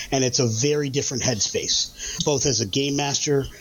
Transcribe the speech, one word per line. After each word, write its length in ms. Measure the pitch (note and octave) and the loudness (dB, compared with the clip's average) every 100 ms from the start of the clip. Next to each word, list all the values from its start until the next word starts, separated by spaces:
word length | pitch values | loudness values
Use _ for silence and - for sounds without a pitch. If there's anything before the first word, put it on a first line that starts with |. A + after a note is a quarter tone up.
| - | -2
And 140 | C3+ C3 | 2 2
it's 140 | B2+ | 2
a 80 | A#2+ | 2
very 420 | A2 C#3+ D3 C#3+ | 2 2 2 0
different 340 | C3 C3 C3 | 0 -2 0
headspace, 1000 | G#2 A2+ - - - - - - - - - | 0 0 0 -2 0 0 -2 -6 -8 -4 0
both 200 | C#3 D3 | 2 2
as 140 | B2+ | 0
a 60 | A#2 | 0
game 320 | C#3 C#3 C#3+ | 0 0 0
master 480 | C#3+ C#3 - C#3 C3+ - | 0 0 2 0 0 -8